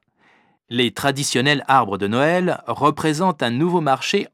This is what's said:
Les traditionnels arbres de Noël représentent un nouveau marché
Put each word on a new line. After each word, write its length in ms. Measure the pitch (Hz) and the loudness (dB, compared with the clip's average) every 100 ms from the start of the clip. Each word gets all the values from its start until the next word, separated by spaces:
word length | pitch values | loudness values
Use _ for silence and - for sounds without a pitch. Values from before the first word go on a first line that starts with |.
| _ _ _ _ _ _ - | _ _ _ _ _ _ -8
Les 220 | 120 123 | -2 -2
traditionnels 720 | - 151 139 143 123 131 147 - | 0 0 0 -2 0 2 0 2
arbres 300 | 135 107 95 | 2 2 -2
de 100 | 101 | -2
Noël 560 | 117 151 180 180 - - | 0 0 0 0 -4 -6
représentent 760 | 113 143 151 160 151 185 180 | 0 0 2 0 0 -2 0
un 80 | 120 | -2
nouveau 300 | 120 170 175 | 0 0 0
marché 480 | 151 131 - 202 - | 0 -2 0 -2 -2